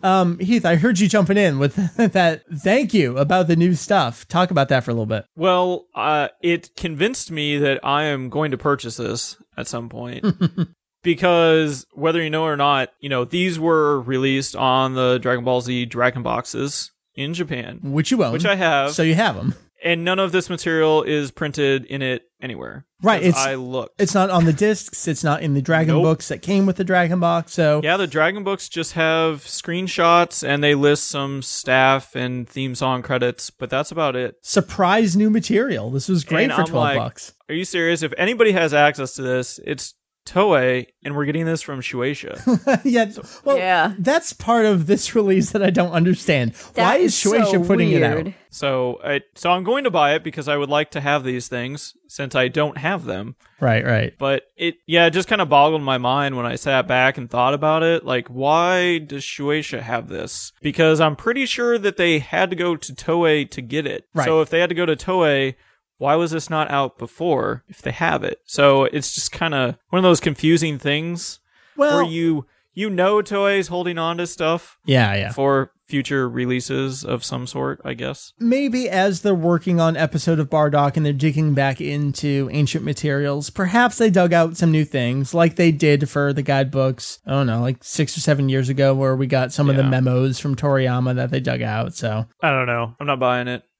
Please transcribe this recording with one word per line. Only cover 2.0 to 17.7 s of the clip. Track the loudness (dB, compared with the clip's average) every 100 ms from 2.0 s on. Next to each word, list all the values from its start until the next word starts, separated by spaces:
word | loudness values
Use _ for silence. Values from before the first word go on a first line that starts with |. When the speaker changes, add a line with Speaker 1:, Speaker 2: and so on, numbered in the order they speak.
| 2 4 2 0 _ -4
Speaker 1:
thank | 2 2 2
you | 2 2 2
about | 2 2 4
the | 4
new | 4
stuff. | 2 0 0 0 -4 -4
Talk | 0 2
about | 2 2
that | 0
for | 0
a |
little | -4 -2
bit. | -4 -6
Speaker 2:
Well, | -2 2 2 2 -2 -8
uh, | -4 0 0 -2 _
it | -2 -2 -4 -10
convinced | -8 -2 -2 -2 -6
me | -4 -2 0
that | 0 0
I | 0 0
am | 0 -4 -4
going | -4 -2
to | -2
purchase | -2 -2 -4 -8
this | -6 -6 -8 -12 _ -12
at | -10
some | -8 -10
point. | -12 -12 -4 -4
Speaker 1:
<laughs> | -2 -2 -2 -6 _ _ _
Speaker 2:
Because | -2 0 2 4 4 4 2 -4 -12
whether | -4 -2 0
you | -2
know | -2
or | -2 0
not, | 2 2 -2 _
you | -6
know, | -4
these | -2 0 -2 0
were | 2 2 2 0
released | -2 -2 0 0 -4 0
on | 2 4 2
the | 0 0 2
Dragon | 0 -2
Ball | 0 -2
Z | -2 -4 -4
Dragon | 0 -2 0
boxes | -4 -4 -4 -6 -6 -6 -10 _ _
in | -10 -8
Japan. | -6 -6 -6 -10